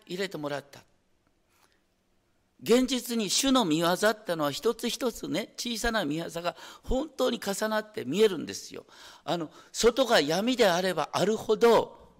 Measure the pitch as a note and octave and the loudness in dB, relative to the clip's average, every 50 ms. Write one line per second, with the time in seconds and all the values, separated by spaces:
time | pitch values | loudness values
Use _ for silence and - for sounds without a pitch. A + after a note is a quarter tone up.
0 | _ - F3 F3+ G3+ F3+ F3 D#3 D3 C#3+ C#3+ C3+ C3 - - - - _ _ _ | _ -12 -8 -8 -8 -8 -8 -8 -8 -6 -8 -8 -10 -14 -20 -20 -20 _ _ _
1 | _ _ _ _ _ _ _ _ _ _ _ _ _ _ _ _ _ _ _ _ | _ _ _ _ _ _ _ _ _ _ _ _ _ _ _ _ _ _ _ _
2 | _ _ _ _ _ _ _ _ _ _ _ _ B2+ - A3+ B3+ C4 A#3+ C4+ A#3+ | _ _ _ _ _ _ _ _ _ _ _ _ 2 4 4 4 4 2 0 -4
3 | A#3+ - A#3 A3+ G#3 E3+ - - C4+ C4+ C4 C4 A3 E3 D3+ D#3+ E3 E3+ F3+ F3 | -4 -2 -2 -2 -2 0 0 0 2 4 4 4 4 2 2 2 2 2 2 2
4 | G#3 G#3+ A3+ - - - E3+ D#3+ D3 C#3+ C3+ - - A3+ A#3 - - A#3 - - | 2 0 0 0 -4 -6 -4 -2 -2 -2 -4 -2 -2 -2 -2 -2 -4 -6 -4 -4
5 | C#4 A#3 - - - C#3+ C#3 F#3 A3+ - _ - - A#3+ A#3 G3+ - A#3 A3+ G#3+ | -4 -4 -4 -6 -8 -6 -6 -6 -6 -8 _ -10 -8 -8 -6 -4 -4 -2 -2 -2
6 | F3+ C#3+ D3+ E3 E3 E3+ D#3 E3+ F3 E3+ E3+ - - - - - - - A#3 C4 | -2 -2 -4 -6 -6 -8 -8 -6 -6 -6 -6 -8 -14 -20 -20 -16 -6 -2 -2 -2
7 | D#4 D#4 - - B3+ B3+ A#3+ - - G3+ G3 - G#3+ A3 A3 G#3+ G#3+ - - - | -2 -4 -4 -2 -2 -2 -2 -2 -4 -6 -4 -4 -2 -2 -2 -4 -4 -6 -10 -10
8 | A#2+ B2 D3+ G3+ A3 G#3 F#3 C#3 - - F#2+ - - - - - - _ - - | -6 -4 2 4 4 4 4 0 -6 -8 -10 -12 -12 -14 -16 -16 -16 _ -20 -20
9 | - - - - _ C#3 E3 E3+ D#3 - - - - - - - - A#3 A#3+ C4+ | -20 -20 -20 -12 _ -4 -4 -4 -4 -8 -12 -18 -20 -12 -4 2 2 2 4 2
10 | C4 A3+ A#3 F3+ D3 C#3+ D#3+ F#3 G#3+ B3 C4 A3 A3+ F#3+ E3 F3+ F#3 F#3 E3+ D#3+ | 2 4 4 4 4 4 0 0 0 0 2 4 4 4 4 2 0 0 -2 -2
11 | C#3+ - - C#3 F3 G3+ A3 G#3 - - G#3+ - A#3 A#3 A3 D#3+ - - - - | -4 -2 -2 0 0 0 0 -2 0 -2 2 4 6 6 6 6 4 2 -6 -16
12 | - - _ | -20 -20 _